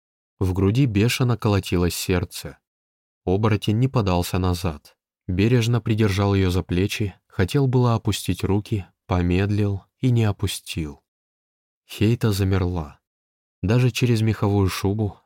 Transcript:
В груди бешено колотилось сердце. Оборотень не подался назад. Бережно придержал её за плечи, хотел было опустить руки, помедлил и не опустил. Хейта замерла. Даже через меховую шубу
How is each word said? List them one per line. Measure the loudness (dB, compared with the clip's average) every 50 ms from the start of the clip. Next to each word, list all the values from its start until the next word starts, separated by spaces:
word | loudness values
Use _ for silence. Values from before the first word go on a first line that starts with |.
| _ _ _ _ _ _ _ -4
В | -2 -2 0
груди | 2 2 2 4 2 2
бешено | 2 2 2 2 2 2 0 0 0 -2
колотилось | 0 0 0 0 0 0 0 0 0 0 0 -2
сердце. | -4 -4 -2 -2 -2 -2 -4 -10 -14 -14 -16 -18 _ _ _ _ _ _ _ _ _ _ _ _ _ -4
Оборотень | -2 0 2 2 2 0 0 0 0 0 0
не | 0 0
подался | 0 0 0 2 0 0 0 0 -2 -2
назад. | 0 0 -2 -2 -2 -6 -6 -6 _ -20 _ _ _ _ _ _ _
Бережно | -6 -2 0 2 2 2 2 2 2 0 -2
придержал | 0 -2 0 2 2 2 2 2 0 2 2
её | 2 2 2
за | 0 -2 -2
плечи, | -2 0 0 0 0 -2 -4 -6 -6 -6 _ _
хотел | _ -4 -4 -2 0 0 0 0
было | 2 2 2 2 2 0
опустить | 0 0 -2 -4 -4 -2 -4 -4 -4 0
руки, | -2 0 -2 -2 -2 -6 -6 -6 -8 _ _ _
помедлил | -2 -2 0 2 2 2 2 2 0 0 0 0 -2 -2 -4 -8 _ _ -4
и | 0 0
не | 2 2 2
опустил. | 2 0 -2 -4 -6 -6 -6 -10 -10 -8 -8 -8 -8 -10 -16 _ _ _ _ _ _ _ _ _ _ _ _ _ _ _ _ _ -16
Хейта | -4 0 2 2 2 2 0 0
замерла. | 0 2 0 0 2 0 0 -2 -2 -4 -8 -8 -12 _ _ _ _ _ _ _ _ _ _ _ _ -6 -2
Даже | 0 2 4 2 2
через | 0 0 0 2 2 2 2
меховую | 0 0 0 0 0 2 2 2 0
шубу | -2 -2 -2 -2 -2 0 -2 -4 -6 -8 _